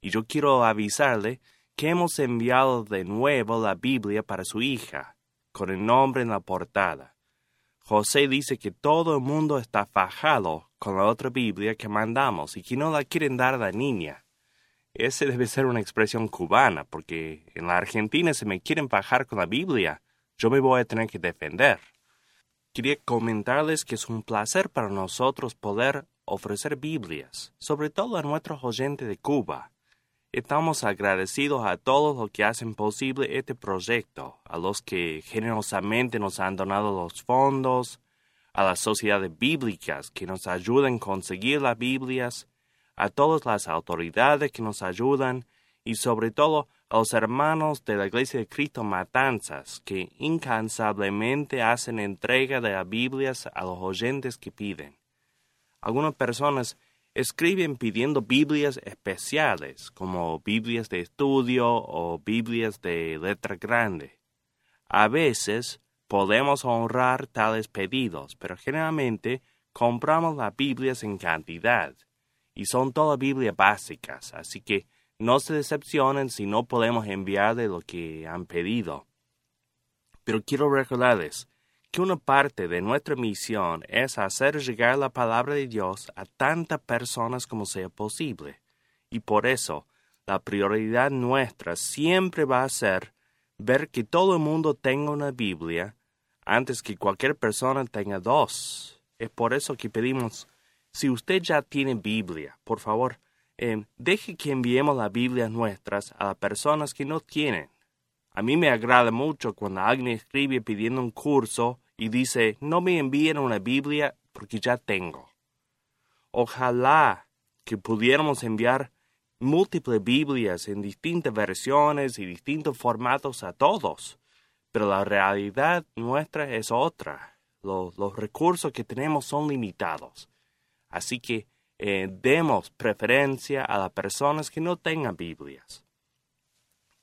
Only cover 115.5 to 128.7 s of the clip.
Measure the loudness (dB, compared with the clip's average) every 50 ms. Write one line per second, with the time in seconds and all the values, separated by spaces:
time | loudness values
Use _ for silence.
115.5 | _ _ _ _ _ _ _ _ _ _ _ _ _ _ _ _ 0 0 0 0
116.5 | 0 0 0 0 2 4 4 6 6 8 6 6 4 0 -6 _ _ _ _ _
117.5 | _ _ _ -6 -6 -6 -2 -2 -2 2 6 6 6 6 4 2 0 -2 -2 -4
118.5 | -2 2 2 2 2 2 0 -6 _ _ _ _ _ _ _ _ _ _ 0 2
119.5 | 4 4 4 2 0 -4 0 0 0 2 2 2 2 2 2 0 0 0 0 -2
120.5 | -2 -4 -6 -6 -6 -6 -6 -8 -8 -8 -6 -4 -2 -2 -2 -2 0 0 0 -2
121.5 | -2 -4 0 2 4 4 4 4 2 0 -2 -4 -4 -6 -10 -10 -10 -8 -6 -4
122.5 | -4 -2 -2 -4 -4 0 0 0 0 0 0 0 0 0 -2 -6 -8 -8 -10 -12
123.5 | 0 2 4 4 4 2 -2 -4 -6 -8 -12 -18 -18 _ _ _ _ _ _ _
124.5 | _ _ _ _ -2 0 0 2 2 2 2 2 4 4 4 4 2 0 -2 -4
125.5 | -2 0 2 2 2 0 -2 _ _ -8 -4 -2 -2 -2 -2 -4 -6 -8 -6 -4
126.5 | -6 -6 -4 -2 0 0 0 0 -2 -6 -10 -12 -12 -12 -16 -20 _ _ _ _
127.5 | _ _ -8 -6 -4 -4 -4 -6 -6 -6 -6 -6 -4 -6 -8 -8 -4 0 2 2
128.5 | 2 2 -2 -6